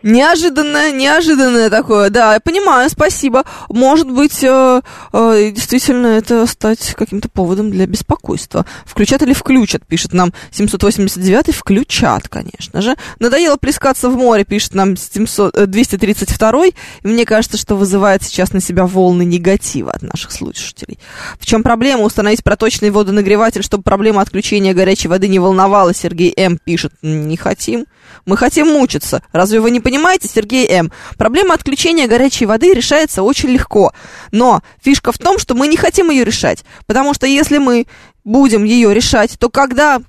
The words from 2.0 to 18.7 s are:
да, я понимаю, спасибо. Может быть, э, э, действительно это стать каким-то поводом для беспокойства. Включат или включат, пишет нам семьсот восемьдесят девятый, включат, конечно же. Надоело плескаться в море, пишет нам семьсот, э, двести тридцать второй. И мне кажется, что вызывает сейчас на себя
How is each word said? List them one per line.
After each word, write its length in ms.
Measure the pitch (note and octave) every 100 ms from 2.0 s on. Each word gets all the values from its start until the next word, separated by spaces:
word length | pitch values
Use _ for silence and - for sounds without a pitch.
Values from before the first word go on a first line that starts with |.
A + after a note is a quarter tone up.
| G3+
да, 240 | A3 A3
я 60 | G#3+
понимаю, 480 | - F4 G4 C4 C4+
спасибо. 560 | - D4+ - C#4 B3 - - -
Может 400 | A3 C4 D#4 C#4
быть, 360 | B3 D4 -
э, 360 | C4 C4 C4 B3+ - - -
э, 380 | - A3+ A3 G#3+
действительно 540 | G#3 - B3+ - B3 A#3+
это 400 | A3 A3 A#3 A#3
стать 480 | - A3 A3+ - -
каким-то 320 | A3 G3 -
поводом 420 | - F3 F#3+ G#3+
для 160 | G3 F#3+
беспокойства. 760 | G3+ - D4 - F3+ - - - - -
Включат 360 | - G#3 C#4
или 100 | C#4
включат, 520 | C4+ - C4 G#3 -
пишет 280 | _ E3 -
нам 200 | F3+ F3+ - -
семьсот 320 | - G#3 F#3+
восемьдесят 380 | G3+ G#3 F#3+ F3+
девятый, 300 | F#3 G#3+ E4
включат, 760 | - - G3 C#4+ - G#3+ G2+ -
конечно 520 | - - - - -
же. 140 | G#3+ - - -
Надоело 380 | A#3 C#4 E4+ C#4+
плескаться 520 | B3+ D4 C4+ C4 B3
в 80 | B3+
море, 280 | B3 A3
пишет 300 | G3+ G#3 -
нам 220 | F#3+ F#3+ F#3
семьсот, 600 | - G3 A3 - G3 -
э, 100 | G3
двести 320 | G3 C4+ F#3+
тридцать 320 | G3+ G#3+ G3
второй. 440 | - A3 C4 F#4 - - -
И 60 | G3+
мне 160 | A3+
кажется, 340 | A3+ A3 A3+ G#3+
что 160 | -
вызывает 480 | G3+ G3 G3 G3+ G3
сейчас 300 | - - F#3
на 80 | F#3+
себя 260 | -